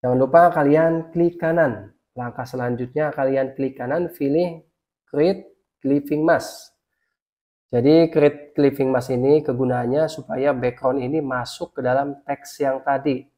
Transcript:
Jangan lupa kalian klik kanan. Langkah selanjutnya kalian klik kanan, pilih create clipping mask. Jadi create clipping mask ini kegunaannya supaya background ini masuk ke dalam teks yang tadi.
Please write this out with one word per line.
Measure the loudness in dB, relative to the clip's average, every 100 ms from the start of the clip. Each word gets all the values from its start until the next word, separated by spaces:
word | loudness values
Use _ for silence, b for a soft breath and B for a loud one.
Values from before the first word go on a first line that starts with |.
Jangan | 0 0
lupa | 4 6 6
kalian | 4 4 4 4 0 -4 0
klik | 0 0
kanan. | -2 2 0 -2 -12 _ _
Langkah | -12 -10 -10
selanjutnya | -10 -6 -6 -6 -6 -4 -4 -2
kalian | -2 0 -2 -4
klik | -6 -6
kanan, | -6 -4 -4
pilih | -4 -2 0 -2 -6 _ _ _ _ _
create | 0 0 0 -8 _ _ _
clipping | -2 -2 0 -2 2
mask. | 0 0 -16 -20 _ _ _ _ _ _ _ _ _ _
Jadi | 0 6 6 4
create | 4 2 2 -10
clipping | 2 2 2 0
mask | 0 0 0
ini | 4 2
kegunaannya | 2 -2 -2 -2 -2 0 -2
supaya | -4 -10 -2 -2
background | 0 -2 -2 -2 -2 -2
ini | -4
masuk | -4 -6 -8 -10 -12 -6
ke |
dalam | -2 0 -2 -8 -10
teks | -10 -10 -6
yang | -4 -2
tadi. | -2 -2 -2 -4 -6